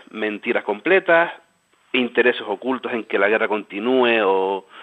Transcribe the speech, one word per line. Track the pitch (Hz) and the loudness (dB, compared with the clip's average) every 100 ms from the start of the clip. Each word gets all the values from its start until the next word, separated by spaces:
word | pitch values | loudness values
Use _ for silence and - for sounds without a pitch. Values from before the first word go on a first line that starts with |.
| - | -12
mentiras | 110 107 104 120 104 | -8 -6 -6 -4 -4
completas, | - 104 160 190 180 165 170 - _ _ _ _ _ | -4 -4 0 2 4 2 2 -4 _ _ _ _ _
intereses | 131 120 - 120 120 110 | -2 0 2 2 0 -4
ocultos | 98 120 113 135 | -6 -4 -4 -4
en | 123 | -6
que | 107 104 | -4 0
la | 101 | 2
guerra | 110 107 | 2 0
continúe | 104 98 98 113 131 123 113 | -2 -6 -6 0 2 4 2
o, | 101 95 95 98 - - | 2 2 0 -4 -8 -20